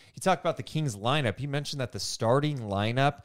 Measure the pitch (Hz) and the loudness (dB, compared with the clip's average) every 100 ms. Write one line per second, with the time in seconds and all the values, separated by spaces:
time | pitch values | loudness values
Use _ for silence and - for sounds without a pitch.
0 | - - 190 180 175 - - 156 147 101 | -20 -2 0 2 0 -4 -4 -2 -2 -2
1 | 113 151 120 95 143 143 143 143 123 101 | 0 2 0 -2 -4 -4 -4 -6 -6 -6
2 | - - 113 135 151 139 107 98 107 123 | -6 0 2 4 2 -2 -2 0 2 2
3 | 143 - | 2 0